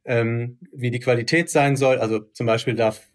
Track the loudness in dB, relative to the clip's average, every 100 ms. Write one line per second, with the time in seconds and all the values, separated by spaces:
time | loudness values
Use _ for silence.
0 | -2 0 0 -2 -6 -10 -20 -6 -4 -2
1 | 0 0 2 0 2 2 2 4 2 2
2 | 0 -2 -6 -4 0 0 0 0 0 -2
3 | -12